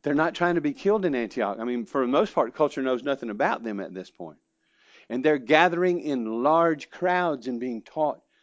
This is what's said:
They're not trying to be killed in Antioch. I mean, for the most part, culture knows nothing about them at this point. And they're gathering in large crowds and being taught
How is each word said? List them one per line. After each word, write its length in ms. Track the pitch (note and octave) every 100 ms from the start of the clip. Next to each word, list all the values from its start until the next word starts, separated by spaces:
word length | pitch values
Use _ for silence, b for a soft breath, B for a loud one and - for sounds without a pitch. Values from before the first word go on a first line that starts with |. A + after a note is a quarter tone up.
They're 120 | C#3+
not 200 | D3 D#3+
trying 220 | - F3 E3+
to 40 |
be 120 | D3
killed 320 | C#3 G3 G#3+
in 100 | F#3
Antioch. 440 | C3 A2 - G2+ G#2+
I 40 |
mean, 200 | A#2 B2
for 180 | A2 C#3
the 60 | B2
most 260 | C#3+ G#3
part, 200 | - A#2+
culture 280 | - D3 -
knows 200 | C3 B2+
nothing 280 | C#3 C3+ A#2
about 320 | G#2 D#3+ -
them 180 | A2+ G2+
at 120 | E2+
this 180 | F2+ F#2
point. 280 | _ E2 D2+ _ _ b b b b b
And 160 | A#2+
they're 140 | C#3+ D3
gathering 600 | A#2 D#3 F3 E3+ F3+ F3
in 420 | D3+ C3+ A2 A2+
large 480 | C3+ E3 E3+ D#3 -
crowds 560 | - F3+ F3+ F3 C#3+ A#2
and 120 | A#2+
being 240 | B2+ A#2
taught 380 | - D#3 D3+ - _ _